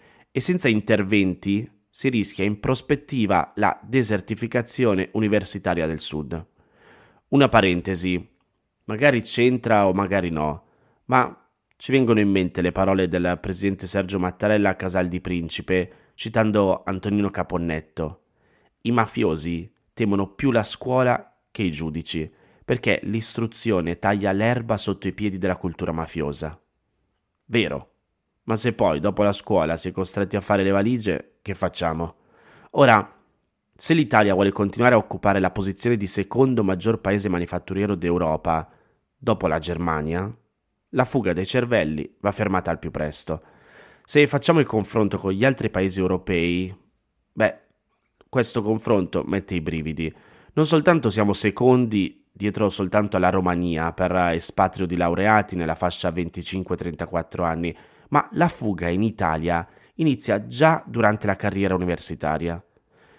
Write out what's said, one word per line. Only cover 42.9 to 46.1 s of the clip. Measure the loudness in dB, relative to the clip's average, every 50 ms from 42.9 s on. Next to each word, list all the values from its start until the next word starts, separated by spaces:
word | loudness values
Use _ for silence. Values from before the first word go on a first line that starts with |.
presto. | -6 -6 -6 -6 -6 -8 -6 -6 -8 -8 -10 _ _ _ _ _ -20 -20 -20 -20 -20 _ _
Se | 0 4 4 4 4
facciamo | 2 0 2 2 4 4
il | 4
confronto | 2 0 -2 -2 0 0 0 0 0 0 -2
con | -2 -2
gli | 0 2 2
altri | 2 2 0 -2 -4
paesi | -2 0 -2 0 0 0
europei, | 0 0